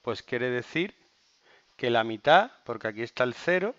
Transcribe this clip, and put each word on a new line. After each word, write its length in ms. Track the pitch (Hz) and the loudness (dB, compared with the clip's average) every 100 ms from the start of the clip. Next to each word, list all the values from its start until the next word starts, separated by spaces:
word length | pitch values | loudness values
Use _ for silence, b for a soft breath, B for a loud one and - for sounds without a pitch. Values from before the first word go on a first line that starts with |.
Pues 200 | - 107 | -6 -8
quiere 260 | - 120 127 | -6 -4 -2
decir 440 | 123 117 156 202 _ _ _ _ _ b b b - | -4 -4 -4 -4 _ _ _ _ _ b b b -6
que 140 | 123 | 0
la 140 | 117 | 2
mitad, 480 | 113 110 143 170 240 - | 0 0 6 6 4 -8
porque 240 | - 113 113 | -12 -8 -8
aquí 140 | 107 | -8
está 220 | 117 - | -10 -2
el 100 | 127 | -2
cero 400 | 117 - 180 202 | 0 -2 0 -2